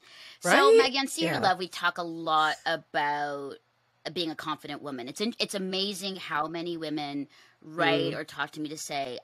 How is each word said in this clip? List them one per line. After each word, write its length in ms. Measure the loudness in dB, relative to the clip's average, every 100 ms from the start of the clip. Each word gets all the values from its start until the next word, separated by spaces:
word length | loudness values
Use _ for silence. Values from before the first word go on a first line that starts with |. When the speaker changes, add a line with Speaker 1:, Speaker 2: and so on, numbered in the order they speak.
| -20 -20 -20 -4
Speaker 1:
So, 100 | 4
Speaker 2:
Right? 180 | 8 10
Speaker 1:
Maggie, 260 | 10 8 2
on 80 | -2
See 140 | 0 0
Your 60 |
Speaker 2:
Yeah. 60 | 2
Speaker 1:
Love, 200 | 2 2
we 100 | -2
talk 300 | -2 -2 -2
a 40 |
lot 540 | -6 -6 0 4 4 0 -2
about 880 | -4 -2 -2 0 0 -2 -4 -8 -12 _ _ _ _ -8
being 180 | -4 -4
a 40 | -4
confident 460 | -6 -6 -8 -10
woman. 260 | -8 -10 -10
It's 120 | -4
in, 140 | -4 -2
it's 160 | -4
amazing 600 | -2 -2 -2 -2 -4 -6 -8
how 300 | -4 -2 -2
many 280 | -4 -6 -6
women 520 | -4 -4 -4 -6 -8 -14 -20 _
write 500 | -10 0 2 2 0
Speaker 2:
Mm. 20 |
Speaker 1:
or 100 | -4
talk 260 | -8 -6 -6
to 80 | -6
me 80 | -8
to 80 | -8
say, 400 | -6 -4 -4 -8